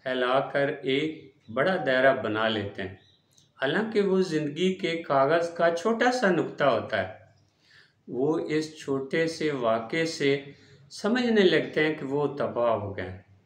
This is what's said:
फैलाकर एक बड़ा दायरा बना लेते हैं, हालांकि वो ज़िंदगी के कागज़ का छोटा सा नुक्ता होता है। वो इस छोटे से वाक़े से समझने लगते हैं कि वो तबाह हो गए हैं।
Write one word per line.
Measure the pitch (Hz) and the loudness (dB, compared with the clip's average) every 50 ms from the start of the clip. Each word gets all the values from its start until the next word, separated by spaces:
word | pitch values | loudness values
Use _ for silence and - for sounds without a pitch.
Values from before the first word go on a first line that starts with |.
| _ | _
फैलाकर | 131 127 127 127 123 127 135 139 135 - 143 143 139 | -4 -2 -2 0 2 2 2 0 0 -2 0 0 0
एक | - - - 139 131 139 151 156 156 - - - - _ _ - | -2 -4 -4 -2 -2 0 0 -2 -6 -8 -16 -20 -20 _ _ -10
बड़ा | 110 123 143 180 190 | -2 0 0 0 0
दायरा | 180 - 139 131 127 127 135 135 | 0 0 0 0 4 4 4 4
बना | - - 110 107 107 110 113 | 4 0 -2 -2 0 0 0
लेते | 110 107 98 101 - - 95 | 0 -2 -4 -6 -8 -8 -10
हैं, | 95 95 - _ _ _ _ _ _ _ _ _ _ _ | -10 -10 -14 _ _ _ _ _ _ _ _ _ _ _
हालांकि | _ - 135 156 185 220 226 226 214 | _ -4 -2 0 0 -2 0 0 0
वो | 202 190 185 190 190 | 0 2 2 2 0
ज़िंदगी | 165 156 156 156 147 139 151 180 190 190 | 0 0 -2 -2 -4 -4 0 0 0 0
के | 185 - 165 165 | 0 -4 -4 -4
कागज़ | 165 - - 143 135 135 139 160 170 170 170 - | -4 -4 0 2 4 4 4 4 2 2 0 -2
का | - 175 170 | 2 2 2
छोटा | 165 170 - 220 226 226 240 247 | 2 2 0 -2 0 2 2 2
सा | 247 - 233 196 | 2 2 2 2
नुक्ता | 180 156 135 127 - - 151 | 2 2 0 -2 -2 0 2
होता | 139 123 107 104 - - 104 | 2 2 2 -2 -2 -2 -2
है। | 95 - - - - - _ _ _ _ _ _ _ _ - - - _ _ _ _ - | -2 -4 -6 -16 -20 -20 _ _ _ _ _ _ _ _ -20 -20 -20 _ _ _ _ -12
वो | 156 120 131 147 160 170 | -4 -2 0 0 0 -2
इस | 165 - 151 156 156 156 - - | -2 -2 -2 -2 -2 -4 -10 -14
छोटे | - - 139 135 135 135 - 160 165 165 | -6 -4 -4 -4 -4 -4 -2 -2 0 -2
से | 165 - 160 156 | -2 -2 -4 -2
वाक़े | 147 135 120 113 113 113 113 - - 165 165 | -2 0 0 0 0 0 -2 -4 -2 -2 -2
से | 160 160 - 143 139 139 143 139 - - - - - - - - - | -2 -2 0 2 2 2 0 -2 -10 -18 -20 -20 -20 -20 -20 -20 -20
समझने | - - - 208 226 254 240 240 226 214 196 | -20 -4 -2 0 2 2 2 4 4 6 6
लगते | 175 165 151 131 - - - | 6 6 4 0 0 0 0
हैं | 156 156 156 151 | 0 0 0 -2
कि | - | -6
वो | 131 135 143 147 | -4 -2 -2 -2
तबाह | 139 - - 123 104 107 117 120 120 113 | -2 -2 -2 -4 -4 -2 0 2 2 2
हो | 104 101 98 98 | 0 -2 -6 -8
गए | 98 92 | -8 -8
हैं। | 95 95 - - _ _ _ _ | -10 -10 -14 -18 _ _ _ _